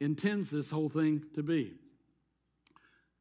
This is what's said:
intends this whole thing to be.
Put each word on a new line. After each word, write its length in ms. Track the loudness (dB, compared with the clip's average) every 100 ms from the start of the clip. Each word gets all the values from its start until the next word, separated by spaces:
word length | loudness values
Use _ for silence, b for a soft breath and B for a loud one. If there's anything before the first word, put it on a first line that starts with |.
intends 500 | -2 2 0 0 -2
this 200 | -4 -2
whole 180 | -2 0
thing 420 | 2 2 2 -2
to 80 | -4
be. 360 | 0 0 0 -8 -20 _ _ _ _ _ _ _ _ b b b b b